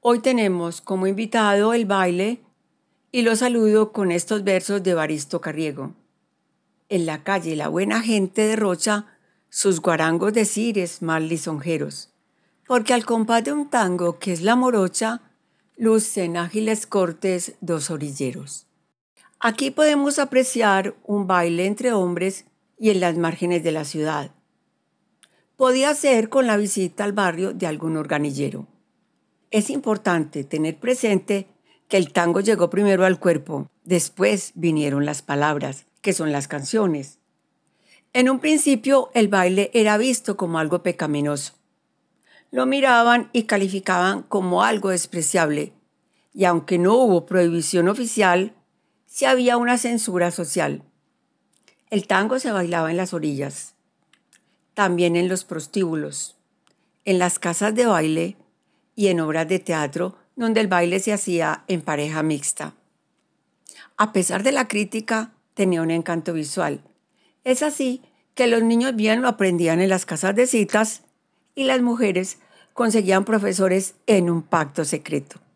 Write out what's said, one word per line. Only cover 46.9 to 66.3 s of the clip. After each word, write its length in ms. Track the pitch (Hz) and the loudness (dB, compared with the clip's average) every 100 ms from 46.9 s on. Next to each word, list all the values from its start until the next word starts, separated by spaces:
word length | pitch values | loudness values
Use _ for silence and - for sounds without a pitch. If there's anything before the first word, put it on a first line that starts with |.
hubo 320 | 233 247 180 165 | 4 4 2 2
prohibición 640 | 185 175 170 156 180 170 | 2 2 0 0 2 2
oficial, 640 | 220 233 - 190 180 202 _ _ _ _ _ | 0 -4 0 2 2 0 _ _ _ _ _
sí 200 | _ - | _ -2
había 320 | 262 262 240 240 | 2 4 4 2
una 220 | 240 247 | 2 0
censura 520 | 247 233 220 180 175 | 0 -4 -2 0 0
social. 540 | 170 160 - 147 143 - _ _ _ _ _ _ _ _ _ _ | -2 -6 -2 -2 -4 -12 _ _ _ _ _ _ _ _ _ _
El 160 | 208 - | -6 2
tango 320 | 190 214 254 | 2 2 -2
se 140 | 262 | -2
bailaba 380 | 208 170 170 160 | -2 -2 0 0
en 80 | 170 | -2
las 160 | 185 | -2
orillas, 600 | 170 156 139 139 139 - _ _ _ _ _ _ _ _ _ _ | -4 -4 -4 -6 -10 -18 _ _ _ _ _ _ _ _ _ _
también 420 | - 190 175 175 170 | -2 0 2 2 2
en 100 | 180 | 0
los 180 | 185 | -2
prostíbulos, 920 | - 160 147 202 180 160 147 143 - _ _ _ _ _ _ _ - | -6 -12 -6 -4 -2 -4 -6 -10 -12 _ _ _ _ _ _ _ 0
en 120 | 185 | 2
las 200 | 180 - | 2 0
casas 360 | 175 170 208 | -4 -2 -2
de 120 | 220 240 | 2 2
baile 500 | 180 156 160 170 - _ _ _ _ _ | 4 2 0 -2 -6 _ _ _ _ _
y 120 | - 202 | -2 2
en 140 | 175 | 2
obras 280 | 156 156 160 | 0 -2 0
de 100 | 185 | -2
teatro 600 | - 160 147 143 180 - _ - | -2 -2 -2 -4 -6 -8 _ -4
donde 240 | 226 220 | 0 0
el 60 | 214 | 2
baile 340 | 180 175 190 | 2 2 0
se 140 | 202 | 0
hacía 500 | 208 - 175 160 156 - | -2 -2 -2 -2 -4 -4
en 140 | 180 | -4
pareja 420 | 156 147 147 156 | -2 -4 -4 -2
mixta. 520 | 156 147 147 - 156 _ _ _ _ _ _ _ _ _ - - - - | -2 -2 -4 -8 -10 _ _ _ _ _ _ _ _ _ -20 -20 -20 -4
A 160 | 220 | -2
pesar 300 | 208 180 190 | 0 -2 0
de 100 | 220 | 0
la 160 | 277 233 | 0 0
crítica, 640 | 208 214 220 220 220 226 _ _ | -2 -2 -6 -4 -4 -6 _ _
tenía 260 | - 190 175 | -2 0 2
un 100 | 165 | 0
encanto 440 | 165 165 170 156 | -2 -2 -4 -4